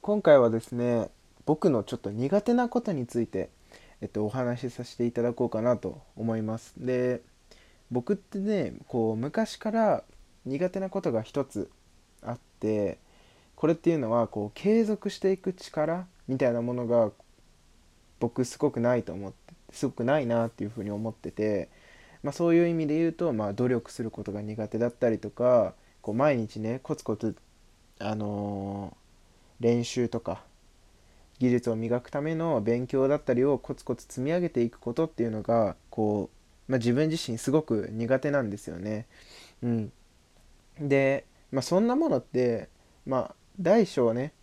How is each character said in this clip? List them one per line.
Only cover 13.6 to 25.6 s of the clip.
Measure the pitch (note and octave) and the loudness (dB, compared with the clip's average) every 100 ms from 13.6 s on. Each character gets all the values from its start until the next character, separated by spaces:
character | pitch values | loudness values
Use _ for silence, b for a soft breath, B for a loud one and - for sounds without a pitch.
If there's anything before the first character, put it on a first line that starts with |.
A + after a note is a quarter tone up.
| D#3 | 0
れ | |
っ | E3 | 2
て | - | 2
い | |
う | E3 | 2
の | A#2 | 2
は、 | A#2+ A2+ | 2 0
こ | - G#2 | -2 -6
う、 | |
継 | - G3 A3 | -4 2 2
続 | G#3+ G#3 G#3 | 2 -2 -4
し | - | -2
て | G3 | 0
い | F#3+ | 0
く | F#3+ | -2
力 | F#3 - - D3+ E3+ F#3 _ - | -6 -8 -4 -2 -2 -6 _ -6
み | C3 | 0
た | C3+ | 2
い | |
な | A#2+ | 2
も | A#2+ | -2
の | B2 A#2+ | -2 2
が、 | A#2+ A2 - _ _ _ _ _ _ _ _ _ _ | 4 4 0 _ _ _ _ _ _ _ _ _ _
僕 | A#2+ - | -4 -2
す | B2 - | -4 0
ご | D3 | -2
く | B2 | 2
な | A#2+ B2 | 2 2
い | |
と | - | -2
思 | E2+ G2+ | -8 -10
っ | |
て、 | - - - _ | -14 -20 -20 _
す | - C#3 | -6 -6
ご | |
く | - | -2
な | A#2+ D3+ | 0 0
い | B2 | 2
な | A#2 A#2 | 0 -2
っ | |
て | - | -4
い | G#2 | -8
う | |
ふ | A2+ | -6
う | |
に | G#2 | -6
思 | G#2 A2 | -6 -6
っ | |
て | G#2+ F2 | -8 -12
て、 | - G#2+ G2+ - B B B B B | -4 0 0 -4 B B B B B
ま | C#3+ | -10
あ、 | |
そ | C#3+ E3+ | -2 4
う | |
い | E3+ | 4
う | E3+ | 4
意 | |
味 | E3 D3+ | 2 0
で | D3+ | 0
言 | E3 | 0
う | |
と、 | D#3+ F3 | 0 -2
ま | A#2 G#2 | 0 -2
あ、 | |
努 | G2+ B2 | 0 2
力 | B2 - | 2 -2
す | - | -8
る | A2+ | -8
こ | - | -6
と | G#2 | -8
が | G2+ | -8
苦 | G#2 G#2+ G#2+ | -8 -6 -4
手 | A2 | 0
だ | A#2+ | -2
っ | |
た | - B2 | 2 0
り | A2 | 0
と | G#2 | -4
か、 | - A#2+ B2 | 0 4 4